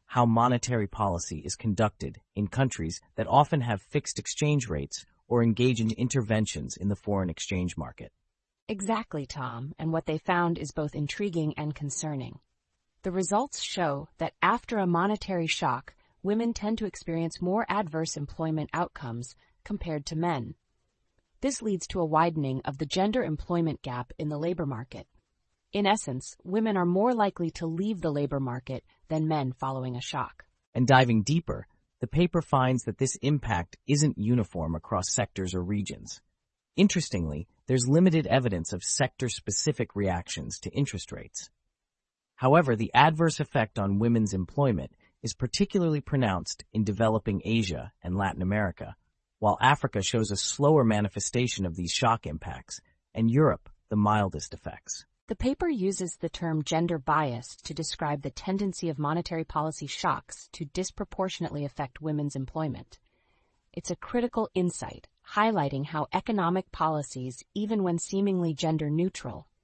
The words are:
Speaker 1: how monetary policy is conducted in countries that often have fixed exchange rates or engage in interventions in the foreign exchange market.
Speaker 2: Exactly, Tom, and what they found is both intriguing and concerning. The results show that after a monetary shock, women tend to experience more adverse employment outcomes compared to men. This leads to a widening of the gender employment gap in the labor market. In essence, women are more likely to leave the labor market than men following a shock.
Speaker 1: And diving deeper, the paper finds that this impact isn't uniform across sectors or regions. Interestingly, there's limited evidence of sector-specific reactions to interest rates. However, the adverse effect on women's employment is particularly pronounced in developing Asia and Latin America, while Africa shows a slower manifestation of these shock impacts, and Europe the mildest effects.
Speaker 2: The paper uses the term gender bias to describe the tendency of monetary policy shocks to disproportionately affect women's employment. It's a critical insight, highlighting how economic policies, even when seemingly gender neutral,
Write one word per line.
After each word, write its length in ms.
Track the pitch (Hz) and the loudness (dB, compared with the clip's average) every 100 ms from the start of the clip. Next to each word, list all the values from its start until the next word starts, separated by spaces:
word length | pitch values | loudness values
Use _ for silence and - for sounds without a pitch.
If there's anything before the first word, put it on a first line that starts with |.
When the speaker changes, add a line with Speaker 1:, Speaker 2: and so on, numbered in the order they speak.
| _ | _
Speaker 1:
how 180 | - | 2
monetary 640 | 120 113 123 123 - 120 101 | 4 6 4 2 0 0 -2
policy 520 | - 101 85 - 78 | -2 -2 -2 -4 -8
is 180 | 80 - | -8 -4
conducted 640 | 113 92 107 - - - _ - | -2 2 0 0 -8 -10 _ -4
in 100 | 104 | -4
countries 540 | - 135 - 80 92 - - | 0 0 0 -6 -6 -10 -6
that 100 | 113 | 2
often 360 | 139 147 151 | 4 4 2
have 200 | 120 104 | 0 -2
fixed 380 | - 147 - - | -2 -4 -4 -6
exchange 480 | - - 151 147 120 | -8 -2 2 2 0
rates 360 | 76 69 - - _ _ | -4 -4 -10 -16 _ _
or 160 | 120 | 4
engage 380 | 117 110 123 117 | 4 4 2 4
in 100 | 110 | 0
interventions 840 | 110 120 135 110 110 104 78 71 - | 0 0 0 2 2 2 -2 -8 -4
in 120 | 101 | -4
the 60 | |
foreign 340 | 101 - 101 90 | -2 -2 0 0
exchange 480 | 80 - 95 90 82 | -4 -4 -2 -2 -4
market. 360 | - - - _ _ _ _ _ - | -8 -12 -18 _ _ _ _ _ -10
Speaker 2:
Exactly, 580 | 202 202 226 226 156 135 | -6 -2 -4 -4 -8 -8
Tom, 480 | - 123 120 135 - | -8 -8 -8 -10 -6
and 160 | 160 | -2
what 140 | 160 - | -2 -2
they 120 | 156 | -4
found 380 | - 175 170 170 | 0 2 2 0
is 140 | 147 | -4
both 240 | - 147 | -4 -4
intriguing 580 | 147 147 - 208 165 151 - | -4 -4 -4 -4 -2 -2 -2
and 180 | 151 | -6
concerning. 640 | 151 147 - 156 143 120 - _ _ _ _ _ _ | -6 -6 -6 -6 -6 -8 -12 _ _ _ _ _ _
The 80 | 190 | -4
results 500 | 180 175 202 277 - | -2 2 2 0 -4
show 480 | - - 165 139 151 - | -6 -2 0 0 -6 -6
that 160 | - - | -6 0
after 380 | 175 240 - 220 | 2 2 0 0
a 80 | 185 | 2
monetary 640 | 170 190 214 - 185 160 | 4 2 0 -2 -2 0
shock, 480 | - 160 123 - - _ _ | 0 0 -2 -6 -20 _ _
women 320 | 185 214 233 | -2 0 0
tend 240 | 226 208 226 | -2 -2 -2
to 80 | 202 | -4
experience 560 | - - 165 165 - | -6 -4 -2 -2 -2
more 240 | 180 202 - | -2 0 0
adverse 480 | 202 185 160 160 - | -2 -2 -4 -4 -4
employment 540 | 143 - 160 156 147 | -8 -4 -2 -2 -2
outcomes 640 | 160 175 - 127 117 120 - _ _ | -4 -4 -6 -8 -8 -10 -14 _ _
compared 420 | - 208 175 151 143 | -10 -6 -4 -4 -4
to 100 | 156 | -2
men. 380 | 175 147 113 151 _ _ _ _ _ _ _ _ | -2 -2 -4 -12 _ _ _ _ _ _ _ _
This 180 | 269 269 | -4 -2
leads 260 | 220 190 - | -2 -2 -2
to 120 | 190 | -2
a 40 | |
widening 580 | 160 156 170 156 139 131 | 2 4 4 2 0 -2
of 140 | 135 139 | -4 -6
the 80 | 151 | -4
gender 360 | 180 202 240 | 0 2 2
employment 600 | 208 151 - 175 165 131 | 0 -4 0 0 2 -2
gap 280 | - 123 120 - | -6 -6 -8 -6
in 120 | 151 | -6
the 80 | 147 | -4
labor 260 | 165 180 | -2 -2
market. 420 | 147 113 127 - - _ _ _ _ _ _ | -4 -6 -10 -14 -18 _ _ _ _ _ _
In 160 | 202 202 | 0 2
essence, 480 | 214 - 127 - - | 2 0 -6 -8 -14
women 360 | - 202 220 196 | -4 0 2 2
are 80 | 175 | 4
more 260 | 180 226 | 4 4
likely 380 | 240 202 - 165 | 4 0 0 -4
to 140 | - 165 | -4 -4
leave 340 | 165 202 202 | -2 -2 -2
the 100 | 160 | -2
labor 300 | 143 143 139 | 0 -2 -2
market 440 | 131 123 - 131 - _ - | -4 -6 -8 -10 -12 _ -4
than 200 | 156 156 | -2 0
men 240 | 156 131 | 0 -2
following 440 | 127 135 135 127 123 | -4 -6 -4 -4 -6
a 40 | |
shock. 460 | - 143 - - - _ _ | -6 -6 -6 -10 -20 _ _
Speaker 1:
And 120 | - 123 | 2 8
diving 360 | 131 123 110 | 8 8 6
deeper, 440 | 101 160 - - - _ _ _ | 4 2 0 -6 -10 _ _ _
the 60 | 117 | -2
paper 340 | 143 175 175 | 2 4 2
finds 440 | - 139 127 127 | 2 4 4 2
that 120 | - 101 | -2 -2
this 200 | 135 - | -2 0
impact 600 | 139 147 - 87 90 - - | 0 0 2 -2 -2 -8 0
isn't 300 | 143 151 - | 2 2 2
uniform 580 | 104 123 101 90 78 | 2 2 0 -2 -4
across 380 | 82 - 101 90 | -4 -2 -2 -2
sectors 420 | - 104 - 92 | -2 -2 -4 -4
or 80 | 92 | -2
regions. 600 | 90 104 101 50 53 - _ _ _ _ _ | -2 -2 -4 -8 -14 -18 _ _ _ _ _
Interestingly, 720 | - 196 175 151 101 80 73 87 _ - | 2 4 4 -2 -2 -2 -4 -10 _ 0
there's 200 | 131 123 | 2 4
limited 400 | 151 185 160 147 | 6 6 6 4
evidence 460 | 135 123 90 82 | 2 2 -2 -4
of 100 | 92 | -6
sector-specific 1120 | - - 131 - 123 - - 101 - - 113 | -4 0 0 0 -4 -4 -4 -2 -2 -2 -4
reactions 640 | - 98 87 - - 62 - | -2 0 -2 -4 -8 -8 -10
to 100 | - | -6
interest 420 | - 143 95 - | -2 -2 -4 -10
rates. 380 | - - - - _ _ _ _ _ _ _ _ | -12 -12 -14 -16 _ _ _ _ _ _ _ _
However, 420 | _ 131 156 143 110 | _ 6 6 6 2
the 140 | 113 | 4
adverse 460 | 120 147 156 165 - | 6 6 6 2 2
effect 380 | 151 135 110 - | -2 0 0 0
on 200 | 98 98 | 0 2
women's 340 | 117 117 107 | 4 4 2
employment 600 | 98 90 - 139 95 67 - _ _ | 0 -2 0 2 2 -2 -12 _ _
is 120 | 117 | -10
particularly 640 | - 123 - 202 202 170 151 | -4 -4 0 0 2 2 0
pronounced 640 | - 139 117 92 - - - | 0 0 2 0 -2 -10 -6
in 100 | 107 | -2
developing 600 | 107 101 110 110 - 98 | 0 2 2 2 0 -2
Asia 480 | - 113 101 80 - - | 0 0 0 -4 -8 -12
and 140 | 87 92 | -4 0
Latin 260 | 98 90 | 0 0
America, 540 | 90 104 101 - - - _ _ _ _ | 0 0 0 -4 -12 -14 _ _ _ _
while 200 | 107 - | 2 4
Africa 400 | 127 143 - 104 | 4 4 2 -2
shows 300 | 95 117 110 | 0 0 0
a 60 | 101 | -2
slower 460 | - - 143 156 | -4 2 6 6
manifestation 840 | 120 107 101 - - 120 123 - 92 | 6 4 0 -2 -2 0 0 0 -4
of 100 | 85 | -4
these 160 | 87 | -4
shock 340 | - 113 113 - | 2 2 2 -2
impacts, 540 | 76 - 62 - - - _ _ | -8 -8 -12 -12 -16 -16 _ _
and 160 | 113 113 | 0 2
Europe 380 | 123 156 - - - _ | 6 4 2 -4 -20 _
the 60 | 107 | 2
mildest 580 | 104 107 98 76 - | 4 4 2 -2 -10
effects. 500 | - - - - - - _ - | -12 -12 -14 -12 -14 -16 _ -10
Speaker 2:
The 80 | - | -2
paper 320 | 247 285 349 | -2 0 0
uses 480 | 269 185 190 180 - | 0 0 -2 -6 -6
the 140 | 165 | -8
term 340 | - 165 160 | -4 -2 -2
gender 340 | 147 160 170 165 | 0 0 0 0
bias 580 | 131 147 151 120 - - | 0 0 0 -2 -8 -16
to 100 | - | -12
describe 480 | 147 160 - 151 147 | -8 -8 -4 -4 -4
the 80 | 139 | -6
tendency 580 | - - 190 196 175 170 | -8 -4 -2 -2 -2 -4
of 100 | 147 | -2
monetary 460 | 147 165 170 165 | 0 -2 -2 -4
policy 440 | 160 156 156 - 143 | -4 -2 -2 -4 -8
shocks 600 | - 180 - - - - | -2 -2 -2 -4 -18 -18
to 120 | - | -12
disproportionately 1000 | 151 - 185 - 208 - 185 - - 147 143 | -8 -6 -6 -8 -8 -4 -4 -2 -4 -4 -6
affect 340 | - 139 - | -6 -8 -6
women's 340 | 156 151 147 | -4 -2 -2
employment. 640 | 139 131 156 156 110 - - _ _ _ _ _ _ _ | -4 -6 -4 -4 -4 -12 -20 _ _ _ _ _ _ _
It's 160 | - - | -12 -8
a 60 | 175 | -8
critical 520 | - 247 240 - 220 | -4 -2 0 -2 -2
insight, 520 | 185 180 - - - - _ - | 0 0 -2 -8 -12 -20 _ -6
highlighting 500 | - 220 208 139 135 | 2 2 4 0 -2
how 220 | 147 156 147 | -4 -4 -2
economic 580 | 285 - 214 170 185 - | -2 0 2 2 2 -2
policies, 720 | - 160 151 143 135 127 127 - | -2 0 0 -4 -8 -8 -10 -10
even 280 | 208 208 220 | -6 -2 0
when 160 | 185 170 | 0 0
seemingly 560 | - 190 202 185 170 | -2 0 2 2 0
gender 340 | 147 165 160 151 | 0 0 0 0
neutral, 600 | 156 180 - 131 - - _ | 0 0 -2 -10 -12 -14 _